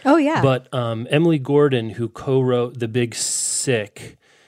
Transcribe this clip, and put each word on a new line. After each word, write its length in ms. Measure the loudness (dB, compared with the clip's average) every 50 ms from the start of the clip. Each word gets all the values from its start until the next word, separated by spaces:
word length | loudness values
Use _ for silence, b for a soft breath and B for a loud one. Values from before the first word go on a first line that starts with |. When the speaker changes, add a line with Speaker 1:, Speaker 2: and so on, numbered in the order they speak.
| 2
Speaker 1:
Oh, 120 | 2 4
yeah. 260 | 4 4 2 2 2 2
Speaker 2:
But, 300 | 2 2 0 -2 _ -6
um, 320 | -4 -4 -4 -4 -6 -2 0
Emily 280 | 2 2 4 4 2 2
Gordon, 500 | 0 2 2 4 4 4 2 0 -2 -4
who 180 | -6 -6 -6 -8
co-wrote 720 | -8 -8 -4 0 0 2 2 2 2 0 0 -2 -4 -6
The 100 | -6 -4
Big 260 | -2 -2 -2 -2 -4
Sick, 1000 | -6 -6 -6 -4 -4 -4 -4 -4 -4 -2 0 -2 -2 -2 -6 -10 -16 -20 -20 b b b b b b b